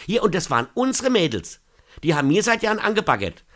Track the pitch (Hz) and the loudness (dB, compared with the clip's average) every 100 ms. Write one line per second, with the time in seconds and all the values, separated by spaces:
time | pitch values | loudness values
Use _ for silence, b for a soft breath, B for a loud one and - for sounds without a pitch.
0 | B 214 - 180 - 120 127 - 262 - | B 0 0 0 0 -2 -2 -2 0 0
1 | 262 240 160 110 80 - b b b b | 2 2 2 -2 -6 -14 b b b b
2 | 143 147 139 175 214 226 233 214 208 220 | -2 0 2 2 2 0 0 0 0 0
3 | 202 120 95 - _ | 0 0 -2 -8 _